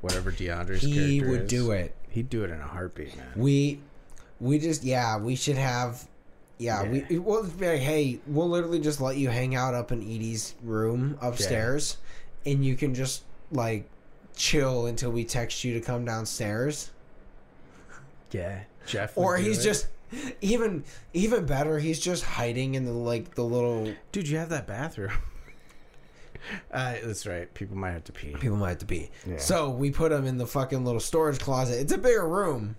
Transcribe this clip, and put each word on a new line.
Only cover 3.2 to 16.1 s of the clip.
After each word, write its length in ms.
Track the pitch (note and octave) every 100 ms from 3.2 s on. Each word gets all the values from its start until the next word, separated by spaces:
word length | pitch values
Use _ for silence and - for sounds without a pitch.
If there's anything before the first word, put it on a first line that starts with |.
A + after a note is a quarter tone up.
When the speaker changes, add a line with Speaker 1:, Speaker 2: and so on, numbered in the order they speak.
| - -
Speaker 2:
We, 460 | C3 C#3 C#3+ C#3+ - - - - - -
we 200 | B2 D3
just, 240 | D#3+ D3+
yeah, 340 | B2+ B2+ A#2 G#2+
we 180 | A2 C3
should 220 | - C#3
have, 500 | C3+ B2 B2 A#2+ - - - - - -
yeah, 240 | A#2 G#2+
Speaker 1:
Yeah. 200 | G2+ C3 C#3
Speaker 2:
we, 80 | E3+
we'll 260 | G3 G#3+ G3
be 220 | E3+ F3+
like, 100 | D#3+
"Hey, 400 | C3 D#3 C#3+ A#2+ C#3
we'll 220 | D3 F3
literally 300 | F3 E3+ E3+
just 220 | D3+ C#3+
let 160 | C3 C3+
you 120 | C3+
hang 260 | A#2+ B2+ C3
out 180 | C3
up 180 | B2 -
in 80 | A#2+
Edie's 500 | G#2 A2+ A2 A2+ - -
room 560 | A#2 A2 A2 A#2+ C3+ C#3+
Speaker 1:
Yeah. 80 | B2
Speaker 2:
upstairs, 680 | A#2+ G2 A2+ A2 C#3+ - - - - - - C#3+
and 180 | C#3
you 120 | C3+ B2+
can 180 | C#3+
just, 300 | B2+ C3+ - - - -
like, 380 | C#3+ A2+ A2 - - - - - -
chill 500 | - D#3 C3+ B2+ A#2
until 240 | A#2 B2
we 160 | A#2+ A#2
text 380 | B2+ A2+ -
you 100 | B2
to 80 | A#2
come 240 | A#2 A#2+
downstairs." 840 | A#2